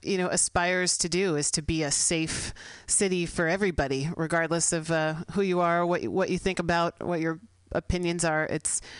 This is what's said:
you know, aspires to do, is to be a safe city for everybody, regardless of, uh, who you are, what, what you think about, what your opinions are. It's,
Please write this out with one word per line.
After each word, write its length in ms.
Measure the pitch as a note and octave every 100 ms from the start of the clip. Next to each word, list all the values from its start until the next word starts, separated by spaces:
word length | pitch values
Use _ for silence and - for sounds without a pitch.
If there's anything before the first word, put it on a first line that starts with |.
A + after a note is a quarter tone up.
you 160 | - F#3+
know, 100 | F3+
aspires 720 | F3+ - F#3 F3 F#3 F3+ -
to 100 | F3
do, 280 | F3+ F#3+ D3
is 140 | D3
to 100 | -
be 220 | D3 D#3+
a 60 | D3
safe 640 | - - E3 D#3+ - - - - - -
city 380 | - G3+ F3+
for 240 | E3+ - D#3+
everybody, 600 | F#3+ G3+ D#3 C3+ C3+ D#3 -
regardless 560 | D#3+ E3+ D#3+ E3 -
of, 160 | E3+ D#3
uh, 240 | E3 D#3 D#3 -
who 80 | G3+
you 200 | G3 F3+
are, 260 | E3+ E3+ F3
what, 180 | F3
what 240 | A2+ F3+ F#3
you 80 | F3+
think 220 | F#3+ F3+
about, 440 | F3 E3+ E3+ -
what 180 | - E3+
your 200 | E3 D#3+ - _ _
opinions 540 | - - F3+ F3 E3+ E3+
are. 180 | D#3
It's, 380 | D#3 D#3 - - -